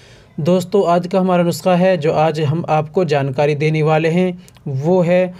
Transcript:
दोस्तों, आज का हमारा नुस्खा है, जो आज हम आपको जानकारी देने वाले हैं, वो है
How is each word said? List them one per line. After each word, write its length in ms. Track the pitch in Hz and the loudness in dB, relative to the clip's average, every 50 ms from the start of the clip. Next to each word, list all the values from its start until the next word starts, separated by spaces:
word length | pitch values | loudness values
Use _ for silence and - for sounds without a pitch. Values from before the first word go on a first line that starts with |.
| - - - - - - - - | -20 -20 -20 -20 -20 -16 -10 -4
दोस्तों, 440 | 147 165 180 185 175 180 - 202 180 165 | 0 0 0 0 0 0 0 0 2 2
आज 200 | 170 180 175 175 | 2 0 0 -2
का 120 | - 190 | -2 0
हमारा 240 | 185 190 180 175 175 | 0 2 2 2 2
नुस्खा 320 | 170 165 - - 185 180 | 0 -2 -2 0 0 2
है, 200 | 175 185 190 185 165 | 2 2 2 2 2
जो 140 | 143 156 151 | 0 0 0
आज 260 | 156 151 160 156 156 | 2 0 0 0 0
हम 240 | 156 131 156 151 - - | -2 -2 -2 -2 -2 -2
आपको 340 | 156 156 156 156 - 190 185 | -2 -2 -2 -2 -2 -2 0
जानकारी 500 | 147 151 143 139 139 131 147 147 147 151 139 | 0 0 -2 -2 -2 -2 -2 0 0 0 -2
देने 240 | 156 156 156 156 151 | -2 -2 0 0 0
वाले 260 | 160 156 156 160 160 | 2 2 2 0 0
हैं, 320 | 165 180 185 185 175 180 - - - - - | 0 0 0 0 -4 -8 -14 -20 -20 -14 -12
वो 360 | 147 135 131 143 165 190 185 | -8 -8 -4 -2 0 2 2
है 320 | 170 170 180 180 185 180 180 | 2 2 2 2 0 -2 -4